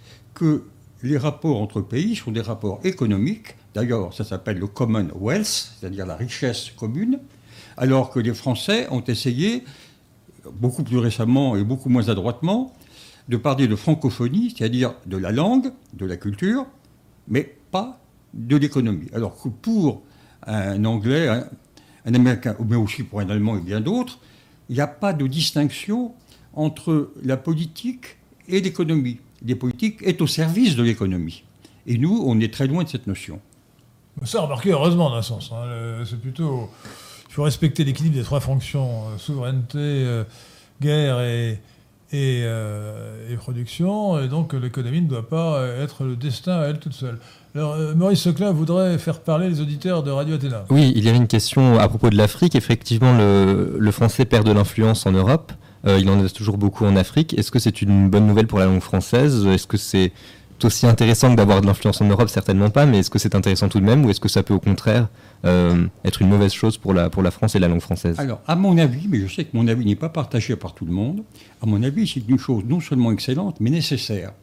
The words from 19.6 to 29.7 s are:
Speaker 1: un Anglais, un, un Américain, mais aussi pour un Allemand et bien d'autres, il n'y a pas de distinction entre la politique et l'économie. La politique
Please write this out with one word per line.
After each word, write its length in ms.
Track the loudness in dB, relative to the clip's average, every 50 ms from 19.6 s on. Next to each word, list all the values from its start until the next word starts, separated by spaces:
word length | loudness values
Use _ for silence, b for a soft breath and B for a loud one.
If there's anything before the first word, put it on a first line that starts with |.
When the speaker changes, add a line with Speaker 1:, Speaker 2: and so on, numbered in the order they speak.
| -4 -2 0 0 0 0 -2 -4 -10 b b b b b b b b
Speaker 1:
un 360 | -6 -4 -4 -4 -4 -2 -2 0
Anglais, 420 | 0 0 -2 0 0 0 0 0
un, 180 | 0 -2 -2 -4 -8 -16 -20 _ _ _ b b b b b b
un 80 | 0 4
Américain, 420 | 4 4 4 4 0 -2 -6 -6 -4 -2
mais 100 | -2 0
aussi 260 | 0 0 -2 -4 -8 -10
pour 160 | -8 -6 -6
un 100 | -4 -2
Allemand 280 | -2 -2 -2 -2 -2
et 40 | -4
bien 200 | -6 -6 -6 -4
d'autres, 360 | -4 -2 -2 -2 -4 -6 -10 -20 b b b b b b b b b -8
il 60 | -4
n'y 60 | -4
a 60 | -4
pas 240 | -4 -6 -6 -4 -4
de 160 | -2 -2 -4
distinction 840 | -4 -4 -4 -4 -4 -2 0 -2 -2 -2 -6 -8 -6 -6 -4 -6 -8 -10 b b b b b b b b
entre 580 | -4 -4 -4 -4 -6 -4 -2 0 0 -2 -4 -8 -8
la 140 | -6 -4 -4
politique 800 | -4 -2 -4 -4 -4 -4 -8 -10 -10 -10 -10 -10 -10 -14 -20 -20 _ _ _ _ _ _
et 140 | -4 -2 -2
l'économie. 580 | -2 -2 -2 -4 -2 0 0 0 0 -2 -6 -8 _ _ _ -10 -6
La 80 | -6 -4
politique 440 | -4 -4 -6